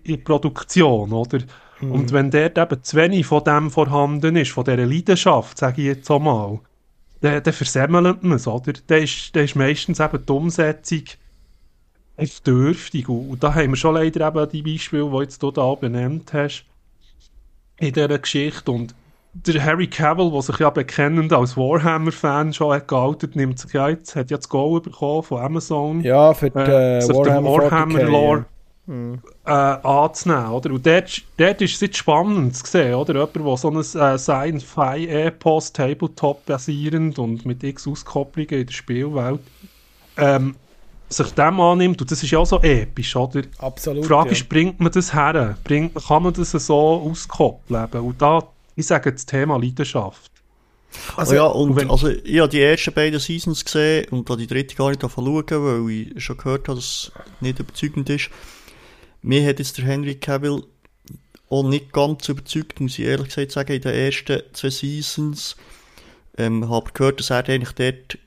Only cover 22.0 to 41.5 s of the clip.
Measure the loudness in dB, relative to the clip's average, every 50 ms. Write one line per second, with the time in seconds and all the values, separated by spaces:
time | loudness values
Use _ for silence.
22 | -2 -4 -4 -2 -2 0 0 0 0 -2 -2 -2 0 0 0 0 -2 -2 0 0
23 | 0 0 -2 -4 -6 -6 -2 -2 -2 -2 -2 -6 -8 -6 -2 0 0 0 -2 -4
24 | -8 -8 -6 -6 -4 -4 -6 -8 -6 -4 -2 -2 0 0 0 -2 -4 -6 -8 -4
25 | -4 -2 -2 -4 -4 -4 -6 -6 -4 -4 -4 -6 -4 -4 -4 -2 -2 -2 -4 -2
26 | 0 4 6 8 8 8 8 6 0 0 0 2 2 4 4 6 4 4 2 2
27 | 2 4 4 4 4 4 4 4 4 4 4 4 4 4 4 2 2 2 2 2
28 | 4 4 4 4 4 4 2 0 -2 -8 -16 -20 -20 _ _ _ _ -12 -10 -8
29 | -8 -8 -10 -12 -14 -18 -20 _ _ 0 2 2 2 2 0 0 0 2 4 4
30 | 4 2 0 -2 0 0 0 0 0 -2 -4 -4 -4 -4 -4 2 4 4 4 4
31 | 4 0 -8 -12 -12 -12 0 2 4 4 4 2 0 -2 0 -2 -4 -2 -4 -2
32 | 2 4 4 4 4 2 0 0 0 0 -2 -4 -6 0 2 2 2 4 2 0
33 | -2 0 0 0 -2 -2 -2 -4 -2 -2 -2 0 0 -2 -2 -2 -4 -4 0 2
34 | 2 2 2 0 0 -2 -2 0 -2 -4 -4 -6 -8 -8 -2 -2 -2 0 0 -4
35 | -4 -4 -2 -2 -2 -2 -4 -2 0 2 2 2 0 -4 -4 -4 -2 -2 -2 -4
36 | -6 -6 -4 -2 -2 -2 -2 -4 _ -6 -6 -4 -4 -6 -6 -4 -4 -2 -2 0
37 | -2 -2 -2 -4 -4 -4 -4 -6 -6 -8 -8 -6 -8 -10 -10 -8 -10 -10 -10 -10
38 | -12 -6 -6 -6 -6 -4 -6 -8 -6 -4 -4 -4 -4 -6 -10 -14 -8 -6 -4 -4
39 | -4 -4 -4 -4 -4 -4 -6 -6 -8 -16 -20 _ -20 -20 _ _ _ _ _ _
40 | _ _ _ 2 2 4 4 4 0 -2 -4 -10 _ _ -20 -20 -20 -20 -20 -20
41 | -16 -8 -4 -4 -4 -2 2 2 2 4